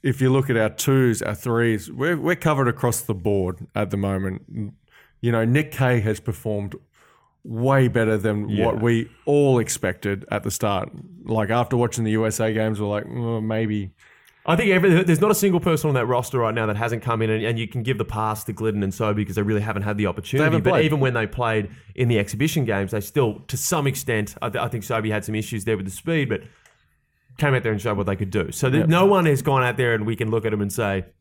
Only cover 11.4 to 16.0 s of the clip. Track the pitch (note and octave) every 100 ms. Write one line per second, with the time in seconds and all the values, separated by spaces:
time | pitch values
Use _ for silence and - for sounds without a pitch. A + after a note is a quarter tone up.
11.4 | G2+ A#2 B2 B2 A#2+ A#2 A2 A2 A2 G#2+
12.4 | A2 A2 A2 G#2 G#2 G#2 A2 A#2+ A#2 A#2
13.4 | A2 A2 A2 G#2 F#2+ _ _ _ _ _
14.4 | - E3 F#3 F#3 F#3+ E3+ F#3 D#3+ G#3 G#3+
15.4 | G3 F3 F3 D#3 D#3 C3+